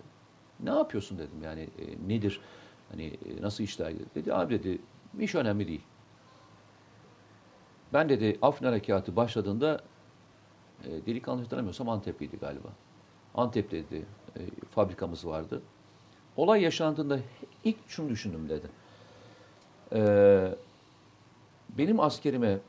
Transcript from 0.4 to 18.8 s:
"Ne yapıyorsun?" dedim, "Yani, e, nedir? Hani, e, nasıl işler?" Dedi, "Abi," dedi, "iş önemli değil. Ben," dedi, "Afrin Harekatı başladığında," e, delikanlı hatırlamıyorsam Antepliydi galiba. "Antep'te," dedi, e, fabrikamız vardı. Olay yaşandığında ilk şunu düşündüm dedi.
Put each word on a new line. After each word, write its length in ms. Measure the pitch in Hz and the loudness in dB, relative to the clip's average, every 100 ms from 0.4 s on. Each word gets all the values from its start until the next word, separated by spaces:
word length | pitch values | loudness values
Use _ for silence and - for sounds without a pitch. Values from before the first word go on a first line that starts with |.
| - - | -20 -8
"Ne 100 | - | -2
yapıyorsun?" 480 | 285 311 110 - 90 | 0 0 -2 -6 -8
dedim, 260 | 76 78 | -10 -10
"Yani, 180 | 80 78 | -10 -10
e, 460 | 80 - - - 92 | -12 -12 -12 -8 -2
nedir? 340 | 113 101 - - - - - - | 0 0 -2 -10 -20 -20 -20 -16
Hani, 160 | - 80 | -10 -10
e, 360 | - - - | -10 -12 -6
nasıl 220 | 101 101 | -6 -4
işler?" 300 | 104 - 80 80 - - | -6 -4 -6 -6 -8 -6
Dedi, 180 | - | -2
"Abi," 300 | - 160 110 | 0 2 0
dedi, 180 | 95 87 - - - 202 | 0 -4 -8 -20 -16 -6
"iş 160 | 214 165 | -2 0
önemli 320 | 117 104 85 | 0 0 -2
değil. 160 | 76 - - - - - - - - - - - - - - - - - - - - - | -6 -10 -20 -20 -20 -20 -20 -20 -20 -20 -20 -20 -20 -20 -20 -20 -20 -20 -20 -20 -20 0
Ben," 160 | 143 160 | 2 4
dedi, 280 | 117 107 104 | 4 4 4
"Afrin 260 | 131 143 127 | 4 4 0
Harekatı 480 | 113 - 98 92 92 | 0 2 0 2 0
başladığında," 680 | 117 113 98 110 156 151 - - - - - - - - - - | 0 0 -2 0 0 0 -6 -20 -20 -20 -20 -20 -20 -20 -20 -18
e, 220 | - 80 110 | -12 -8 -6
delikanlı 360 | 117 131 127 | -6 -4 -6
hatırlamıyorsam 480 | 120 131 104 - 117 | -4 -6 -6 -4 -4
Antepliydi 480 | 107 92 - 73 - | -2 -4 -8 -10 -8
galiba. 320 | 71 69 73 - - - - - - - | -10 -10 -14 -18 -20 -20 -20 -20 -8 -2
"Antep'te," 420 | 120 117 - 82 | 0 0 -2 -6
dedi, 280 | 73 78 80 - - - | -6 -10 -10 -16 -18 -12
e, 40 | 90 - - | -12 -12 -4
fabrikamız 540 | 110 95 87 85 82 85 | 0 0 -2 -8 -6 -6
vardı. 360 | 78 - - - - - - - - - - | -6 -6 -10 -10 -20 -20 -20 -20 -20 -10 0
Olay 240 | 170 214 | 4 6
yaşandığında 580 | 165 - 156 151 143 135 - - - - | 4 2 0 0 0 -2 -4 -14 -20 -4
ilk 140 | 220 220 - | -2 -2 -8
şunu 220 | - 151 | -8 -4
düşündüm 400 | 107 104 80 78 | -4 -4 -6 -4
dedi. 180 | 78 76 - | -6 -6 -16